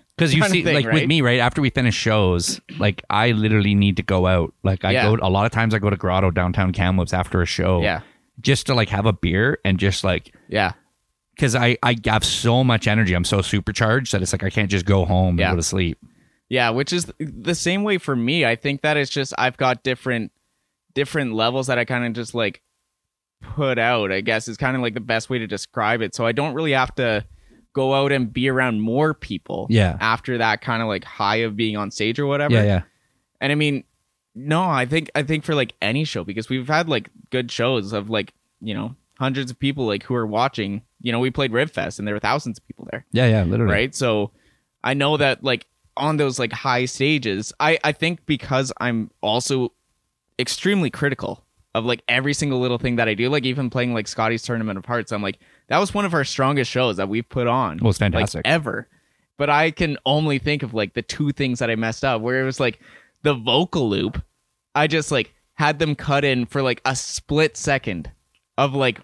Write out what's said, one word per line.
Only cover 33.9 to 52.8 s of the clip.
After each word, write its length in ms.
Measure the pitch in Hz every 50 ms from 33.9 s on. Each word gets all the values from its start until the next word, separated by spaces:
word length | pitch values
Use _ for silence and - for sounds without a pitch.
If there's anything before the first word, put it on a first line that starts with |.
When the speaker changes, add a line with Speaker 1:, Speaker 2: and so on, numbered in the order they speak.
| _ _ _ _ _ _ _ _ _
Speaker 2:
no, 300 | 113 135 147 156 170 185
I 220 | 180 151 131 127
think, 220 | 123 151 165 156 - -
I 80 | 147 143
think 220 | 139 160 151 -
for, 100 | - 156
like, 200 | 143 127 - - _
any 220 | - 104 120 143 156
show, 220 | 147 - 101 82
because 240 | 101 95 113 113 -
we've 180 | 127 131 123
had, 220 | 135 156 160 175 160
like, 220 | - 113 104 - - - - _
good 180 | - 127 123 120 -
shows 400 | - 117 127 131 117 95 98 110
of, 180 | 101 101 107
like, 240 | 113 104 101 - - _ _ _ _ _
you 140 | 95 110 101
know, 220 | 107 104 113 135 - _ _ _ -
hundreds 320 | 131 135 131 135 135 127 120
of 60 | -
people, 260 | 139 139 143 143 127
like, 160 | 110 101 101 -
who 140 | - 127
are 100 | 120 113
watching. 560 | 107 104 110 123 135 - - 104 101 101 104 - _ _ _
You 120 | - 123 117
know, 80 | 120
we 100 | 127 131
played 220 | 127 - 139 127 110
Rib 180 | 120 147 160
Fest 300 | - - - - - -
and 80 | 101 104
there 60 | 104
were 40 | 104
thousands 380 | - 104 127 151 - 123 104 -
of 80 | -
people 220 | - - - - -
there. 160 | - - - _ -
Speaker 1:
Yeah, 140 | 120 127
yeah, 180 | 117 110 107 92
literally. 280 | 85 110 113 117 98 101
Speaker 2:
Right? 220 | 101 120 131 -
So 380 | - 135 120 110 107 101 101 - _ _ _ _ _ _ _ _ _ -
I 120 | 120 139
know 220 | 139 139 147 156
that, 280 | 143 143 135 127 - -
like, 220 | 131 123 - - _ _ _ _ _ _
on 200 | - 139 151 156
those, 240 | 147 147 131 127 131
like, 120 | 123 113 110
high 340 | - - 139 123 123 127
stages, 680 | 123 - - 131 147 156 143 120 110 95 98 107 - - -
I, 180 | 151 156 165 - -
I 80 | 151 147
think 340 | - 165 165 175 - _
because 460 | - 151 - - - 135 131 135 123 - -
I'm 300 | - 123 117 113 107 - - _
also 520 | - 104 110 123 - - 139 131 123 117 - _ _ _ _ _ _ _ _ _ _ _ _ -
extremely 500 | 123 - - - - 185 208 196 165 127
critical 540 | - - 143 143 131 - - 98 98 - _ _ _ _ _ _ -
of, 100 | 113 113
like, 180 | 123 120 117 - -
every 240 | 120 127 135 143 139
single 240 | - 160 143 131 127
little 180 | 123 127 123
thing 180 | 117